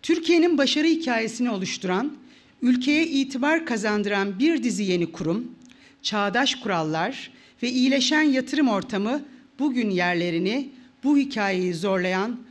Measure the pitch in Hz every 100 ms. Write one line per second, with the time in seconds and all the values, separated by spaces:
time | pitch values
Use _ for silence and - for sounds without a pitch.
0 | - 330 330 339 349 302 269 302 320 320
1 | 262 233 220 226 247 202 185 - 185 185
2 | 277 302 - - _ _ 247 247 247 302
3 | 330 269 269 262 277 330 330 226 214 208
4 | 202 202 196 185 294 320 240 190 196 180
5 | 170 - 151 190 247 - - - - _
6 | - 214 202 233 269 - 214 180 156 160
7 | 185 269 - - - _ 247 254 254 269
8 | 254 311 311 262 254 285 269 190 - 202
9 | 208 285 285 - - - 285 247 214 185
10 | 175 175 175 170 185 247 262 - - _
11 | 269 294 269 226 202 185 180 165 196 190
12 | 180 185 214 247 -